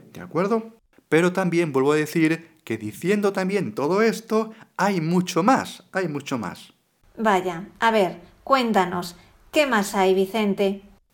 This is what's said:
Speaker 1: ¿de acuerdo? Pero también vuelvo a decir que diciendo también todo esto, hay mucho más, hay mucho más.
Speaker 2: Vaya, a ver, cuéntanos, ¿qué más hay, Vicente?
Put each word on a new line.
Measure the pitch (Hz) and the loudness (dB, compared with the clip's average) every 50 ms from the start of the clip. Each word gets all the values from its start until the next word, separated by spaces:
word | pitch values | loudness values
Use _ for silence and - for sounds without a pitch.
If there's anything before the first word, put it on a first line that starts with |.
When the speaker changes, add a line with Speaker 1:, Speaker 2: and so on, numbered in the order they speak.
| - - | -20 -20
Speaker 1:
¿de | - - | -18 -16
acuerdo? | 143 - - 156 190 202 233 226 220 226 - _ _ _ _ _ _ - | -14 -8 -4 -2 0 0 0 -2 -2 -4 -14 _ _ _ _ _ _ 0
Pero | 151 160 175 180 | 2 2 2 2
también | 180 185 190 175 165 170 175 156 | 2 0 -2 0 0 0 0 0
vuelvo | 131 135 131 143 151 | 0 0 2 2 2
a | |
decir | 156 151 147 - 170 160 156 160 160 - - _ _ - | 2 0 0 0 2 2 2 2 0 -6 -14 _ _ -10
que | - 113 104 | -8 -8 -6
diciendo | 104 107 104 - - 170 202 208 202 196 196 | -6 -8 -10 -6 -2 0 0 2 0 0 0
también | 196 185 92 196 202 160 110 104 | 0 -2 -2 -2 -2 -2 -4 -4
todo | - 131 147 185 202 | -4 -2 0 2 2
esto, | 226 226 202 220 - - 226 220 220 220 - - - _ _ - | 2 2 0 -2 -4 -2 -2 -2 -2 -2 -6 -18 -20 _ _ 0
hay | 180 202 202 175 | 0 2 2 0
mucho | 151 160 175 180 180 - - 165 175 | 0 0 2 0 0 0 0 0 2
más, | 233 269 220 92 - - - - _ | 4 4 2 2 -4 -10 -16 -14 _
hay | - 190 190 165 | -6 -4 -4 -2
mucho | 143 143 135 - 139 120 | -4 -6 -6 -6 -6 -6
más. | 101 87 - - - - _ _ _ _ _ _ _ _ _ - | -6 -6 -10 -12 -18 -20 _ _ _ _ _ _ _ _ _ -2
Speaker 2:
Vaya, | 220 220 196 180 180 185 170 165 202 - - - | 0 2 2 2 0 -2 -6 -8 -10 -14 -8 -2
a | 233 226 | 0 2
ver, | 220 220 190 170 170 - - - _ _ - | 2 2 2 0 -2 -6 -16 -20 _ _ -4
cuéntanos, | - 269 262 247 226 208 196 185 180 180 175 180 - - - - _ _ _ _ _ | 0 0 2 2 2 2 2 2 0 -2 -6 -6 -8 -12 -16 -20 _ _ _ _ _
¿qué | - 311 294 269 | 0 2 2 2
más | 240 214 196 208 - | 2 0 0 0 0
hay, | 202 190 190 190 | 2 2 4 4
Vicente? | 190 190 190 208 220 214 202 190 190 202 196 202 196 - - - _ _ _ | 2 2 0 0 -2 0 0 0 0 0 0 -2 -4 -10 -20 -20 _ _ _